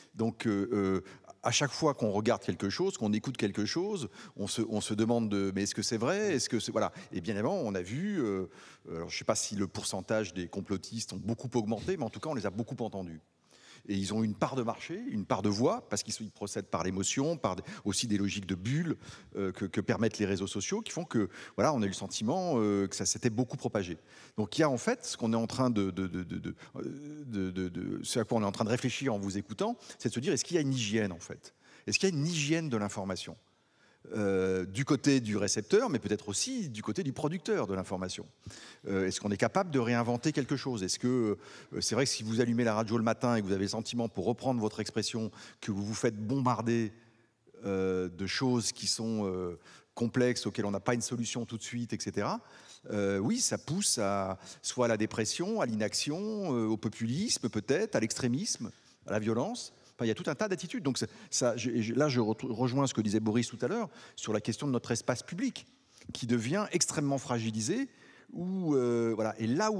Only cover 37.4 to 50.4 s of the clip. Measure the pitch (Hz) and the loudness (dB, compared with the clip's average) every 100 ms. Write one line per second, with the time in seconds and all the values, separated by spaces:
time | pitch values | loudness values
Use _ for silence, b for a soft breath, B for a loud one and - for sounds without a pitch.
37.4 | - 196 101 95 90 92 92 - - _ | 0 0 0 -2 -2 -4 -4 -6 -12 _
38.4 | B B B B - 95 95 - 104 101 | B B B B -2 2 2 0 0 2
39.4 | 113 190 190 135 117 120 117 120 160 147 | 4 4 2 2 4 4 2 2 2 0
40.4 | 127 139 135 117 92 - 123 127 110 98 | 0 -2 -2 -2 -2 0 2 4 4 0
41.4 | B B B - - 110 143 - 110 113 | B B B -4 0 2 2 0 0 2
42.4 | 120 117 117 107 110 117 113 110 123 117 | 4 4 4 4 2 2 2 2 2 2
43.4 | 95 98 98 113 - 120 113 - 92 101 | 2 2 0 -2 -4 -2 -2 0 0 0
44.4 | 131 123 107 - 104 110 101 113 110 B | 0 0 0 -2 -4 -2 -2 -2 -4 B
45.4 | B B - 98 101 110 123 107 107 139 | B B -4 -2 -2 0 0 0 -2 2
46.4 | 127 110 117 117 107 - b b b b | 2 2 2 2 0 -4 b b b b
47.4 | _ - 101 95 95 92 90 85 95 - | _ -10 -2 0 2 2 -2 -4 -4 0
48.4 | 135 123 - - 98 - 113 110 98 92 | 2 2 0 -4 -4 -2 0 0 0 0
49.4 | 87 85 B B B - 117 127 123 117 | -4 -6 B B B -2 0 4 4 4